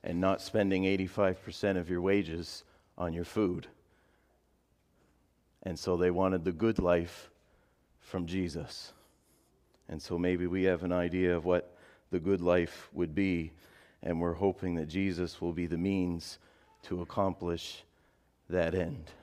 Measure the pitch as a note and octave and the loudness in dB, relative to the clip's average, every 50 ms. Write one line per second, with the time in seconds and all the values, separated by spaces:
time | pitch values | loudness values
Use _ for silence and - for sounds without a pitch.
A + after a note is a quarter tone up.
0 | - - E2+ F2 F#2 F#2+ F#2+ - - - - A2 G2+ G2 F#2+ F#2 F#2+ F#2+ G2 F#2+ | -8 -4 0 2 4 4 4 2 0 -2 2 2 4 4 4 4 4 4 2 2
1 | F#2+ F#2 - - G2+ F#2+ F#2 - - - - - - G2+ G2 F2+ F2 E2 F2+ F2 | 0 0 2 2 4 4 2 0 -6 -14 -8 -2 0 0 0 0 0 -2 -2 0
2 | F2 F#2+ G2 G2+ F#2+ D#2 D#2+ E2+ F2 - - - - _ _ _ _ _ _ - | 2 4 4 4 2 0 -4 -6 -6 -8 -12 -16 -18 _ _ _ _ _ _ -6
3 | F2 E2+ D#2+ E2+ F2 - - A2 G#2+ F2+ F2+ A2 C3+ - - _ _ _ _ _ | -4 -4 -2 -4 -6 -4 0 2 2 2 0 -2 -6 -12 -16 _ _ _ _ _
4 | _ _ _ _ _ _ _ _ _ _ _ _ _ _ _ _ _ _ _ _ | _ _ _ _ _ _ _ _ _ _ _ _ _ _ _ _ _ _ _ _
5 | _ _ _ _ _ _ _ _ _ _ _ _ - F#2 F2 D#2 - F#2+ F2+ E2+ | _ _ _ _ _ _ _ _ _ _ _ _ -10 -8 -8 -4 -2 0 2 4
6 | F2+ F2+ F2 F2 F#2+ F#2+ F#2 F2+ D#2+ F#2 F2 D#2 A2 A2+ A2 - F#2+ F2 F2 E2+ | 4 4 4 4 2 2 2 2 0 -2 -2 2 2 2 2 2 4 4 4 4
7 | E2+ E2 - - - - _ _ _ _ _ _ _ _ _ _ _ _ _ _ | 2 -2 -8 -14 -20 -20 _ _ _ _ _ _ _ _ _ _ _ _ _ _
8 | _ - - F#2 F2 E2 F2 F#2+ F#2 F2 D#2+ E2 D2 - - - - - - _ | _ -8 -6 -6 -4 -4 -2 -2 -4 -4 -4 -8 -10 -10 -12 -14 -16 -18 -20 _
9 | _ _ _ _ _ _ _ _ _ _ _ _ _ _ _ _ _ - - D#2+ | _ _ _ _ _ _ _ _ _ _ _ _ _ _ _ _ _ -12 -12 -12
10 | - - F2+ E2+ F2 F2+ F#2 E2+ F2+ F2+ F2 F#2+ F#2 F#2+ F2+ E2 F2 F2+ F2 F2+ | -8 -6 -4 0 0 2 0 0 0 -2 0 2 2 2 2 2 0 0 0 0
11 | F2 F2 E2+ F#2 F#2 F2+ F2 E2+ D#2 F2+ F2+ F2 - - - - - - - _ | 0 0 0 2 2 2 2 2 2 2 2 2 2 -2 -12 -20 -20 -20 -20 _
12 | _ - - F2+ D#2+ F#2 G2 F#2 F2 F2 F2 F2+ E2+ E2+ - - - - - - | _ -6 -4 -2 0 0 0 2 4 4 4 4 4 0 -4 -10 -18 -10 -6 -4
13 | F2 E2+ D2+ E2+ G2 G2 F2+ E2+ D#2+ D#2 - - - - - - - - _ _ | -4 -2 0 0 0 2 2 0 -2 -4 -10 -16 -20 -20 -20 -20 -20 -20 _ _
14 | - - E2+ E2 F2 F2 E2+ E2 G2 G2 F2+ - - F2+ F2 E2 D#2 D#2 D#2 F#2+ | -4 -4 -2 0 0 0 0 2 2 0 0 0 -2 -4 -2 -2 -4 -2 -2 0
15 | G2 G2 F2+ E2+ F2+ E2+ - - E2+ E2+ E2 D#2+ F2 E2+ E2+ E2 F2 G2 G2 F#2+ | 0 0 0 -2 -4 -4 -6 -6 -4 -4 -2 -2 -2 -2 -2 0 0 2 2 2
16 | F2+ F2 E2+ E2+ E2 - - - _ - _ _ _ _ _ _ - - F#2+ F2+ | 2 0 -2 -4 -6 -10 -16 -18 _ -20 _ _ _ _ _ _ -10 -8 -6 -6
17 | F2 - - - G2 G2 F2 - F2 F2 E2+ E2+ - - - - - _ _ _ | -6 -4 -2 0 0 0 0 -2 -4 -4 -4 -4 -6 -10 -12 -14 -18 _ _ _
18 | _ _ _ _ _ _ _ _ _ - F2 F2+ E2+ E2 E2+ F#2 F2 E2+ - A#2 | _ _ _ _ _ _ _ _ _ -2 0 0 2 2 2 0 -2 -2 -4 -8
19 | D#2 - - - | -12 -16 -18 -20